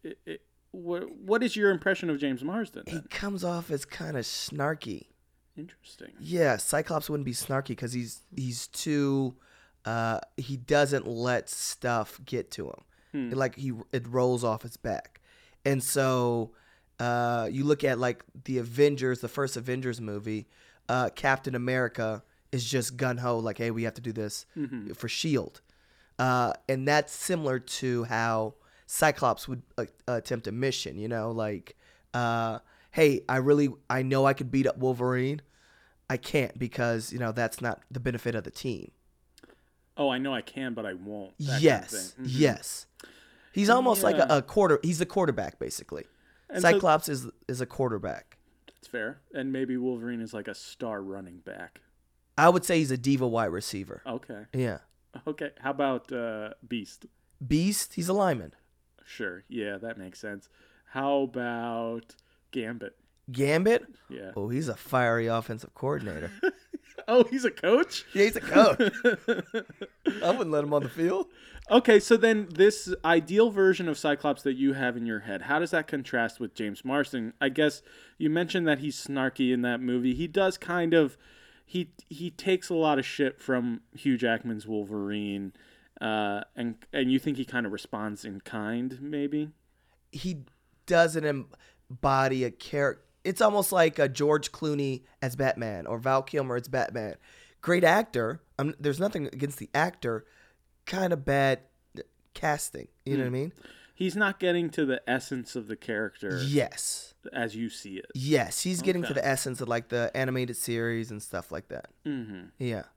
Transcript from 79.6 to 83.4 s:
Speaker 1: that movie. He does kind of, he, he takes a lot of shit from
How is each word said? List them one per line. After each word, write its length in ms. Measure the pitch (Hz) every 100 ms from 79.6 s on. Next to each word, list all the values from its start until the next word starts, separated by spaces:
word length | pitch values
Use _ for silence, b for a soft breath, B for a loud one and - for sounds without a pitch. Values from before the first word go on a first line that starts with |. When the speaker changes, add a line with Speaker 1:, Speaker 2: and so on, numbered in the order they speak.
Speaker 1:
that 200 | 123 120
movie. 340 | 127 123 127 123
He 120 | 165
does 300 | 196 190 -
kind 360 | - 175 170 165
of, 220 | 143 - b b b b _
he, 260 | 180 170 - _
he 220 | 151 175
takes 380 | - 196 185 -
a 60 | 165
lot 220 | 156 143
of 80 | 127
shit 340 | - 135
from 420 | -